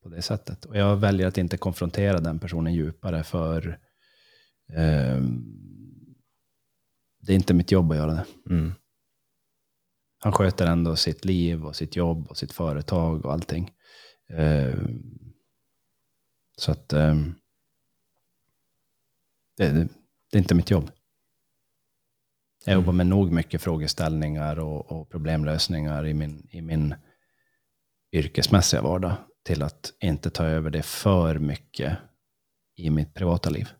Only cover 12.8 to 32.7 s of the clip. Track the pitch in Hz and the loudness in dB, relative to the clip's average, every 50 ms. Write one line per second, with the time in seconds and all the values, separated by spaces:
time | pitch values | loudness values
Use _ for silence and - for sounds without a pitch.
12.8 | - - 95 87 82 82 82 78 - 67 69 82 82 - - 82 90 - _ _ | -4 -2 0 0 0 0 -2 -2 -4 -4 -4 -4 -4 -4 -4 -6 -6 -8 _ _
13.8 | _ _ - - - - _ _ _ _ 80 80 78 76 76 73 67 64 - 50 | _ _ -20 -20 -20 -20 _ _ _ _ -4 0 2 2 4 2 2 0 -2 -4
14.8 | - - - - - - - - - - - _ _ _ _ _ _ _ _ _ | -4 -6 -6 -8 -12 -16 -20 -20 -20 -20 -20 _ _ _ _ _ _ _ _ _
15.8 | _ _ _ _ _ _ _ _ _ _ _ _ _ _ _ - - - 76 - | _ _ _ _ _ _ _ _ _ _ _ _ _ _ _ -6 -2 -2 -2 -2
16.8 | - _ 76 76 78 78 76 76 73 80 87 _ _ _ _ _ _ _ _ _ | -4 _ 2 4 4 4 4 2 0 -2 -6 _ _ _ _ _ _ _ _ _
17.8 | _ _ _ _ _ _ _ _ _ _ _ _ _ _ _ _ _ _ _ _ | _ _ _ _ _ _ _ _ _ _ _ _ _ _ _ _ _ _ _ _
18.8 | _ _ _ _ _ _ _ _ _ _ _ _ _ _ _ - 101 76 71 80 | _ _ _ _ _ _ _ _ _ _ _ _ _ _ _ 0 2 4 4 2
19.8 | 82 - - - _ _ _ _ _ _ - 104 90 - 87 87 85 - 104 85 | 2 0 -4 -16 _ _ _ _ _ _ 2 2 4 6 4 2 4 4 0 0
20.8 | 76 - - _ _ _ _ _ _ _ _ _ _ _ _ _ _ _ _ _ | 0 -4 -14 _ _ _ _ _ _ _ _ _ _ _ _ _ _ _ _ _
21.8 | _ _ _ _ _ _ _ _ _ _ _ _ _ _ _ _ - - 95 95 | _ _ _ _ _ _ _ _ _ _ _ _ _ _ _ _ 0 2 4 4
22.8 | 87 90 90 90 90 90 95 101 98 85 85 85 85 - - 82 - 90 82 78 | 4 4 4 4 4 4 6 4 4 4 2 0 0 -2 -6 -6 -4 -4 -4 -2
23.8 | 76 73 - - 85 78 80 78 78 76 76 76 76 76 76 78 80 78 76 73 | -4 -4 -4 -2 -2 -2 0 -2 -2 -2 -4 -4 -4 -4 -4 -4 -6 -6 -8 -8
24.8 | - - 82 80 76 _ - 85 76 80 80 78 76 76 78 80 - - 87 78 | -10 -10 -12 -12 -12 _ -10 -6 -4 -2 -2 0 0 0 0 -2 -2 -2 -2 -4
25.8 | 76 76 76 71 76 78 76 78 76 73 76 76 - - - 85 82 80 80 78 | -4 -4 -4 -4 -4 -2 -2 -2 -4 -6 -8 -14 -18 -18 -16 -14 -8 -2 0 0
26.8 | 76 73 71 - _ _ _ _ _ _ _ _ _ _ _ _ _ _ _ _ | 0 0 -2 -6 _ _ _ _ _ _ _ _ _ _ _ _ _ _ _ _
27.8 | _ _ _ _ _ _ - 85 71 - - - - - 107 98 92 - - 64 | _ _ _ _ _ _ -2 0 0 0 0 -2 2 4 4 4 4 4 0 0
28.8 | 52 71 87 92 95 87 98 - - _ _ _ _ - 85 73 71 76 - _ | 0 0 -2 -2 -2 -4 -4 -6 -8 _ _ _ _ -4 -2 -2 -2 -6 -6 _
29.8 | - - _ _ - 90 78 71 - 82 - - 82 80 80 80 78 78 76 78 | -18 -18 _ _ -2 -2 -2 -2 -4 -6 -2 -2 0 0 0 0 -2 -2 -4 -4
30.8 | 76 - - - - 107 98 90 85 80 78 76 76 73 73 - _ _ - - | -6 -6 -8 0 2 4 4 6 4 2 0 0 -2 -2 -4 -6 _ _ -8 -6
31.8 | 65 71 92 - - - _ _ _ _ _ _ _ _ _ _ _ _ | -4 -4 -4 -6 -8 -20 _ _ _ _ _ _ _ _ _ _ _ _